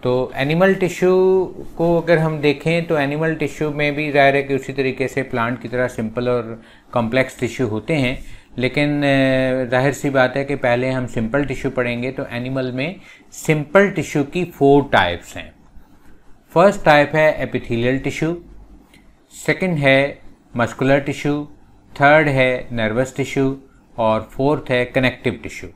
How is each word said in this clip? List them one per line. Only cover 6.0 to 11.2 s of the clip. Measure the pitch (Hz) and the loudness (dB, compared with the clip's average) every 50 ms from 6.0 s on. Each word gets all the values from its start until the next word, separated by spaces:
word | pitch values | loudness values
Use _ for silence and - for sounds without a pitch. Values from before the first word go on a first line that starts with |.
| 113 110 110 123 123 123 | -6 -4 -4 -4 -2 0
और | 123 123 117 110 113 113 - - - - _ _ | 0 -2 -2 -6 -12 -14 -16 -20 -20 -20 _ _
कॉम्प्लेक्स | - 123 117 110 113 131 127 127 - - | -2 -2 -2 0 0 0 0 -2 -4 -6
टिश्यू | - 113 - - 135 110 | -6 -6 -2 -2 -4 -2
होते | 104 110 107 - 165 | -2 -4 -4 -2 -2
हैं, | 151 135 123 135 - - - - - - _ - - | 0 0 -2 -2 -6 -10 -14 -16 -18 -20 _ -8 -2
लेकिन, | 123 127 127 147 147 147 147 147 | -2 -2 0 0 0 0 0 0
अ, | 143 143 139 135 135 135 131 131 131 131 127 131 131 120 | 0 2 2 2 2 2 2 2 0 0 0 -2 -2 0
जाहिर | 123 127 127 143 135 | 0 2 2 2 0
सी | - - 143 | 0 -4 0
बात | 135 135 127 127 127 139 | 2 4 2 2 2 -2
है | 139 | -4
कि | 139 147 | -4 -4
पहले | 131 - 123 120 123 127 131 | -2 0 0 0 2 0 -2
हम | 131 131 123 | -2 -4 -4
सिंपल | 120 - 127 | -4 -4 -4